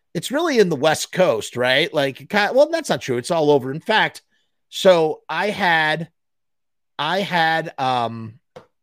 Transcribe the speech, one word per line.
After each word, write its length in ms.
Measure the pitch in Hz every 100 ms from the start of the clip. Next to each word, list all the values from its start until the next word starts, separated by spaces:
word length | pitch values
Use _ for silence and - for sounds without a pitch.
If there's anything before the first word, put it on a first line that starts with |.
| _
It's 180 | 175 -
really 280 | 277 339 247
in 100 | 185
the 80 | 139
West 360 | 156 147 -
Coast, 440 | - 175 110 - 120
right? 340 | 123 135 165
Like, 340 | 151 139 123 139
ki-, 240 | 208 202
well, 160 | 254 302
that's 200 | 330 -
not 100 | 156
true. 160 | - 123
It's 140 | 127
all 200 | 170 147
over. 220 | 147 127
In 80 | 156
fact, 400 | - 214 160 - - _ _ _ _
so 540 | - 190 170 156 - -
I 180 | 160 208
had, 640 | 185 185 160 156 156 165 _ _ _ _ _ _ _ _ -
I 220 | 151 190
had, 520 | 185 175 160 160 160 -
um, 600 | 131 127 113 113 110 113 _ - _ _